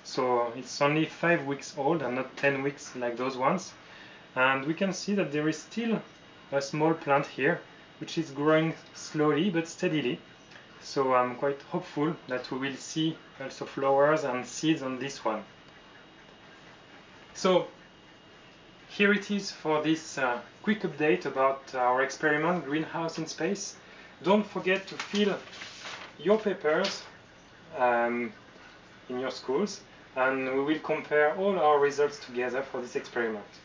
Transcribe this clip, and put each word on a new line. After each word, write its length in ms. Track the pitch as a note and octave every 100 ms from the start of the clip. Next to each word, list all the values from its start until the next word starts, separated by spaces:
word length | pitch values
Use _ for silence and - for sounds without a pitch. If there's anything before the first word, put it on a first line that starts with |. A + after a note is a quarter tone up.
So 500 | - - B2+ A#2+ A#2+ B2
it's 240 | B2 -
only 240 | C#3+ D#3
five 400 | D#3 - E3 E3
weeks 300 | C#3 C#3 - -
old 240 | C#3 E3
and 140 | B2
not 200 | B2+ B2+ -
ten 240 | C#3+ C#3
weeks 340 | C#3 C#3 - B2+
like 220 | A#2+ A#2
those 180 | C3 B2+
ones. 380 | C3+ F#3 - - - - - - - B2+
And 300 | C3 C3+ C#3
we 80 |
can 180 | E3 F#3+
see 220 | F3 -
that 180 | G3+ D#3
there 160 | D3 D3+
is 100 | D3+
still 420 | - A3 A#3 F#3+ - - - - -
a 100 | C#3
small 320 | - D3+ D#3
plant 320 | D#3+ D3 C#3 D3
here, 340 | - C#3 E3 - - - -
which 200 | - -
is 120 | C#3+
growing 420 | C3+ D3+ D#3 E3 D#3+ -
slowly 560 | - - D3+ D3+ C#3+ G3+
but 160 | E3+ E3
steadily. 540 | - F#3 D#3 B2 E3 - - - - - -
So 340 | - C#3+ C3
I'm 200 | B2+ B2
quite 260 | A#2+ C#3+ C#3
hopeful 520 | - F3 - - D3+ D#3+ -
that 200 | B2+ -
we 60 | B2+
will 180 | C3+ B2+
see 400 | - D#3+ D#3+ D#3 - -
also 240 | C3 -
flowers 580 | C#3 - C3+ C#3 C#3+ D#3
and 240 | C#3 B2 A#2
seeds 360 | - D#3 D3
on 160 | C3 B2+
this 240 | C#3 -
one. 180 | A2+ G#2+ - - - - - - - - - - - - - - - - - - -
So 320 | - F#3+ F3+ - - - - - - - - - - - - -
here 220 | - G3+
it 160 | G3+ -
is 200 | G3+ -
for 320 | - D#3 D3+
this, 360 | D3+ D#3 - -
uh, 200 | C3 A#2 - -
quick 200 | - G#3
update 420 | F3+ D3 D3+ F3
about 500 | C#3+ B2+ C3+ - -
our 280 | C3 B2 B2+
experiment 640 | C3+ - D#3 D3+ E3 F3+
Greenhouse 540 | C3+ D3+ D#3 D#3+ D#3+ -
in 80 | D#3
Space. 480 | - E3 G3+ - - - - - -
Don't 240 | E3+ G#3 G3+
forget 400 | F#3 F3+ G3 -
to 80 |
fill 420 | D3 - G3+ G3+ - - - - - - - - -
your 180 | D#3 G#3+
papers, 640 | G#3 F3+ D3+ E3 G3+ - - - - - - - - B2+
um, 560 | B2 A#2+ A#2 A#2+ A#2 - - - - - - - -
in 100 | B2+
your 140 | C3
schools, 480 | - - C#3 G3+ - - - -
and 400 | C3 C3 C3+ C3
we 80 | C3+
will 180 | C#3+ D#3
compare 540 | - C#3+ - D3+ D3+ F#3+
all 220 | G3 F#3
our 220 | D3+ D3
results 440 | C#3+ C#3 C#3+ -
together 380 | - B2 A#2 B2
for 180 | C3+ B2+
this 140 | A#2+
experiment. 500 | - - - A2+ A2 - -